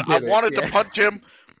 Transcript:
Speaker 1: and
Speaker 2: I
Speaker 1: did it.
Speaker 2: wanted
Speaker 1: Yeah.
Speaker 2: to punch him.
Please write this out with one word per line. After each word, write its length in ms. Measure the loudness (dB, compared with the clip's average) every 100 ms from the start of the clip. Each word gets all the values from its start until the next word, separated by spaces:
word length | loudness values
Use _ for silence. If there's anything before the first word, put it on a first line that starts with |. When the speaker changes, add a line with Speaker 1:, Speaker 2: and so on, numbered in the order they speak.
Speaker 1:
and 20 |
Speaker 2:
I 160 | 0 0
Speaker 1:
did 80 | 2
it. 40 |
Speaker 2:
wanted 220 | 2 2
Speaker 1:
Yeah. 60 | -2
Speaker 2:
to 120 | -2
punch 260 | -2 -2 0
him. 240 | -2 -2 _ _ _ _